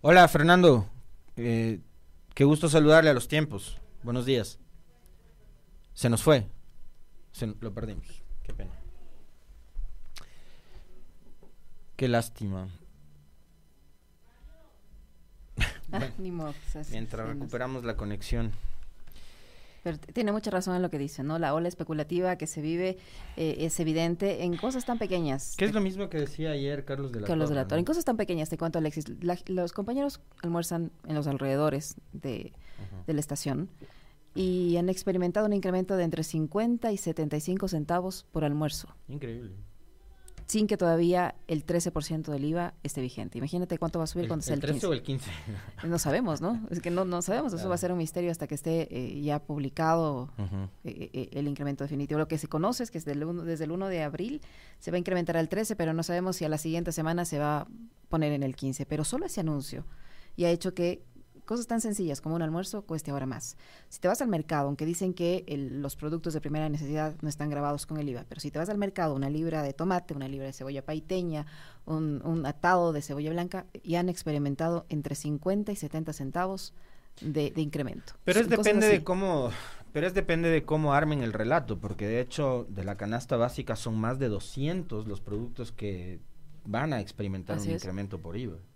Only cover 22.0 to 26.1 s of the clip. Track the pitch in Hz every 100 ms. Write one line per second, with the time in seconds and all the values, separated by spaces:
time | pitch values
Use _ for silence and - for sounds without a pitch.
22 | 151 175 180 180 151 - 151 170 185 185
23 | - - - - 160 - 160 - 160 160
24 | 170 170 196 180 175 170 240 262 247 233
25 | 202 185 156 135 - - 196 214 190 190
26 | 202